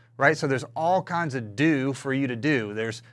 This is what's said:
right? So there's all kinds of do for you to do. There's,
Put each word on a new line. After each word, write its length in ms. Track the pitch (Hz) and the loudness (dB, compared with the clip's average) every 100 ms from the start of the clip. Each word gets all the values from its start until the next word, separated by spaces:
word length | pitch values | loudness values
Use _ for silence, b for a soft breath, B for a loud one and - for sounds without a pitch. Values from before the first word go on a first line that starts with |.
| b - | b 2
right? 220 | 143 151 | 4 4
So 100 | 147 | 0
there's 180 | 131 - - | -2 -4 -2
all 240 | 165 185 | 0 0
kinds 320 | - 170 165 127 | 0 -4 -4 -6
of 220 | 107 101 | -6 0
do 340 | 156 143 135 | 2 4 0
for 220 | 135 139 | -2 -2
you 140 | 135 135 | -2 -2
to 80 | 117 | 0
do. 360 | 143 139 104 | 0 2 0
There's, 300 | 107 113 107 b | -4 -4 -6 b